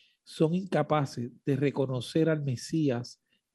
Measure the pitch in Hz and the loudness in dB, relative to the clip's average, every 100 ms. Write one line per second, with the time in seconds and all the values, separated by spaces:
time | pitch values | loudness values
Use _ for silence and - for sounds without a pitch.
0 | _ _ - - 160 180 190 151 147 151 | _ _ -20 0 2 2 0 0 2 0
1 | 135 - 120 - - 135 143 139 131 127 | 0 -4 -8 -6 -2 0 0 0 -2 -4
2 | - 165 160 156 139 120 - 160 147 120 | -2 2 2 2 -2 -6 -2 0 2 0
3 | 123 - _ _ _ | -4 -14 _ _ _